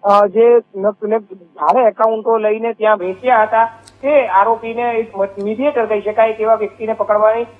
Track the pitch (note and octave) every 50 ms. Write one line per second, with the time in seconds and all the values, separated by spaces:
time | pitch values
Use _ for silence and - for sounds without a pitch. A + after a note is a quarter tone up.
0 | - G3+ G3+ G3+ G#3 G3+ F3+ G#3+ A3+ A#3 A#3+ A#3 A3+ _ _ G3 F#3+ G#3 G#3 _
1 | A3 G#3 G#3+ A3+ G#3 G3 F#3+ F#3+ F3 E3+ D#3 - D3+ D3+ F3+ B3 B3+ A3 G3+ -
2 | A3 A3+ A3+ A3 G#3+ A3+ A3+ A3 G#3+ G#3+ G#3+ A3 A3+ A#3 A3+ _ G#3+ G#3+ G#3+ G3+
3 | F3 F#3 F#3 - - B3+ B3+ A3+ A3 G#3+ A3 A3 A3+ A3+ - - - - _ _
4 | - C4+ D4+ C#4+ B3+ G#3+ F3+ F#3+ G3+ A3+ A#3 A3 A3+ A3+ A3+ A3+ A#3 A#3+ A#3 A3
5 | A3+ - - G3 G3 G3 G3 G3+ G3 G#3 A3 G#3 C4 D4 C#4+ B3+ A3+ G#3 G#3+ G#3
6 | - G#3 G#3 A3 A3 A3+ A3 A3 G#3+ A3 A3+ A3 G#3+ G3+ - - A3+ G#3+ A3 G#3+
7 | G#3 - G#3+ G#3+ G#3+ G#3+ A3 A3+ A#3 A#3 - _